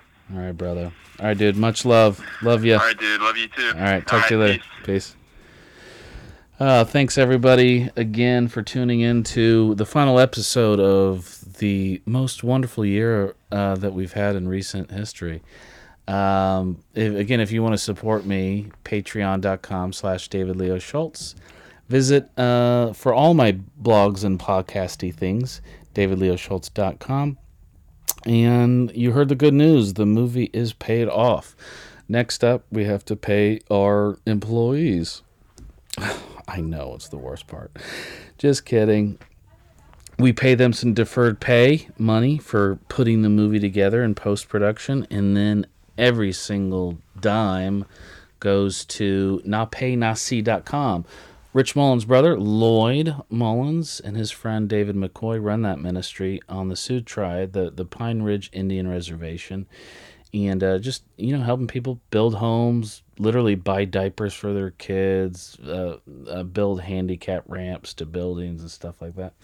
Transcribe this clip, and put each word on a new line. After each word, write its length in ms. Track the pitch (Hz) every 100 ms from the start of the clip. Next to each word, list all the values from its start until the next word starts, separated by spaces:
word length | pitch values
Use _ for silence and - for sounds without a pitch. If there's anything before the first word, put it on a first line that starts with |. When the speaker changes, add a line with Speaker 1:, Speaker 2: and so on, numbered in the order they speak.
| _ _ -
Speaker 1:
All 40 | 95
right, 140 | 90
brother. 400 | 85 90 87 87 82 - -
All 80 | 104
right, 100 | 101
dude. 180 | 104 101
Much 300 | 113 104 123
love. 360 | 113 110 98 - -
Love 200 | 117 117
ya. 140 | 113 110
Speaker 2:
All 80 | 113
right, 120 | 107
dude. 240 | 107 107
Love 160 | 110 113
you 100 | 110
too. 240 | - 117
Speaker 1:
All 60 | 87
right. 240 | 98 95 -
Talk 180 | 110
Speaker 2:
All 40 | 110
Speaker 1:
to 60 |
you 60 | 110
Speaker 2:
right, 80 | 104
Speaker 1:
later. 120 | 95 - -
Speaker 2:
peace. 300 | - 98 -
Speaker 1:
Peace. 20 | - _ - - - - - - - - - - - _ -
Uh, 240 | 135 123
thanks, 340 | 113 143 131 -
everybody, 720 | 127 131 127 127 123 123 123 -
again 500 | 113 110 123 123 120
for 160 | 117
tuning 380 | 104 127 123 117
in 240 | 117 120
to 500 | 110 123 113 113 110
the 100 | 104 107
final 340 | 151 139 127
episode 580 | 127 - 104 123 113 101
of 600 | 98 98 95 92 90 - 90 90
the 420 | 104 98 95 90 -
most 380 | 127 131 -
wonderful 400 | 117 131 123 - 104
year, 480 | 101 117 110 98 - -
uh, 240 | 101 98
that 180 | 95 98
we've 200 | 92 92
had 240 | 107 101 101
in 100 | 90
recent 460 | 95 95 95 -
history. 500 | 95 107 - 87 80 - - - - - _ -
Um, 760 | 98 98 95 95 95 92 85 _
if, 220 | 110 110 101
again, 240 | 101 120
if 100 | 104
you 140 | 113
wanna 140 | 113 107
support 460 | - 95 110 107
me, 440 | 98 98 95 101 101 -
Patreon 560 | - 104 - 110 98 95
dot 220 | 95 95
com 300 | - 95 90
slash 360 | - 101 92 -
David 260 | 98 92 92
Leo 220 | 92 92
Schultz. 560 | - 147 160 - - - - - - - -
Visit, 400 | 131 131 139 - -
uh, 540 | 123 123 120 123 117
for 200 | 98 131
all 220 | 120 160
my 240 | 165 113 95 92 -
blogs 400 | 117 107 101 95
and 160 | 104 92
podcasty 760 | - 95 90 101 92 - 90
things, 500 | - 92 98 127 - - - -
david 260 | - 98 95
leo 160 | 92 90
schultz 320 | - 95 -
dot 320 | - 95 -
com. 380 | - 135 143 135 - - _ _ _ - - -
And 680 | 113 117 117 120 120 123 120
you 160 | 120 120
heard 160 | 127 139
the 60 |
good 200 | 135 147
news. 400 | 139 156 147 101
The 120 | 92 104
movie 420 | 110 123 123 117
is 200 | 117 117
paid 340 | - - 117 113
off. 480 | 107 120 82 - - - - - - -
Next 360 | 117 120 -
up, 200 | 120 123 -
we 140 | 107
have 200 | 104 98 -
to 100 | 107
pay 460 | - 104 104 110 -
our 500 | 101 101 104 104 - -
employees. 960 | 107 107 117 117 143 160 87 82 - _
<sighs> 60 | _ _ - - - _ - - - - - -
I 120 | 95
know, 320 | 80 78 65
it's 140 | 73 -
the 80 | 71
worst 280 | 64 - -
part. 240 | - - - - - - - - -
Just 280 | 143 135 -
kidding. 520 | 113 107 107 104 - - _ _ _ _ _ _ - - -
We 140 | 127
pay 220 | 117 131
them 180 | 120 123
some 200 | 107 123
deferred 480 | 107 110 127 120 101
pay 480 | - 120 127 156 - -
money 380 | 110 110 127 151
for 400 | - 107 98 95 -
putting 340 | - 117 113
the 60 | 107
movie 300 | 104 104 107
together 420 | 101 98 98 117
in 120 | 117 101
post-production, 880 | 104 101 - 104 104 107 - 139 -
and 280 | 104 101 101
then 300 | 104 104 - _ _ -
every 360 | 123 117 98
single 640 | 90 - 101 95 92 90 82 _ 95
dime 680 | 104 107 104 92 95 101 98 - - - _ -
goes 440 | 101 98 98 - -
to 540 | - 101 98 95 98 101
napay 500 | 107 113 - 127 123
nasi 460 | 113 110 - 120
dot 220 | 107 98
com. 400 | - 147 135 87 - - - - _
Rich 220 | 131 131 147
Mullins' 280 | 139 123 107
brother, 320 | 127 165 113
Lloyd 760 | 104 110 113 113 113 139 160 143 -
Mullins, 720 | 113 117 117 143 165 151 -
and 160 | 104 107
his 140 | 107
friend 360 | - 113 110 104
David 280 | 107 104 98
McCoy 460 | 95 - 113 113
run 200 | 104 110
that 160 | 104 73
ministry 600 | 87 90 - - 95 95 -
on 200 | 95 95
the 80 | 90
Sioux 240 | - 127
Tribe, 500 | 120 - 92 90 95
the, 180 | 98 87
the 140 | -
Pine 380 | 87 - 117 113
Ridge 280 | 107 101 -
Indian 360 | 95 95 95 92
Reservation. 800 | 90 85 82 82 85 - 95 98 - - - - - _
And, 300 | 104 98 95
uh, 140 | 95 95
just, 240 | 127 - _ -
you 180 | 113 143
know, 80 |
helping 220 | 120 127 120
people 340 | 127 127 120 _
build 280 | 107 117 104
homes, 680 | 113 117 120 120 110 - _ -
literally 360 | 107 123 113
buy 300 | 95 95 98
diapers 480 | 98 95 95 - 104
for 220 | - 104
their 160 | 101 95
kids, 880 | - - 95 98 95 95 87 - -
uh, 380 | 71 90 90 69 - 67 57
uh, 160 | 90
build 360 | 90 95 101 92
handicap 640 | 87 92 92 85 - 90 -
ramps 460 | 92 90 85 -
to 120 | - 80
buildings 560 | 87 90 87 87 82
and 80 | 82
stuff 320 | - 85 -
like 120 | 85 90
that. 180 | 92 -